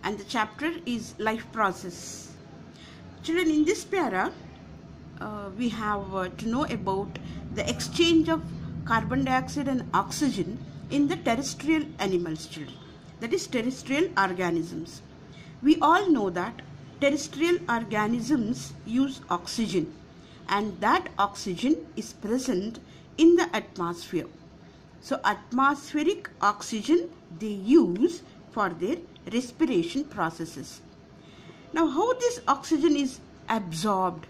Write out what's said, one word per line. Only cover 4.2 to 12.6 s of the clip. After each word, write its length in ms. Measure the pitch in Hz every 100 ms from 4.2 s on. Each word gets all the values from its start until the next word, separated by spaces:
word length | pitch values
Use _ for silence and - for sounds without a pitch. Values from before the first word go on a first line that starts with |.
| 254 - - - - - - - - -
uh, 280 | 214 208 202 190
we 120 | 240
have, 440 | 208 214 202 196
uh, 140 | 190 185
to 220 | 156 220
know 160 | 240 285
about 520 | 233 196 190 202 - - - -
the 120 | 214 202
exchange 580 | 247 - - 339 330 320
of 160 | 320 - - - -
carbon 400 | - 226 226 254
dioxide 460 | 262 262 262 294 269
and 200 | 262 -
oxygen 640 | 180 202 - 285 202 165 226 - - -
in 180 | 277 285
the 80 | 370
terrestrial 680 | - 233 233 - 285 320 285 -
animals, 480 | 202 185 170 156 -
children. 280 | -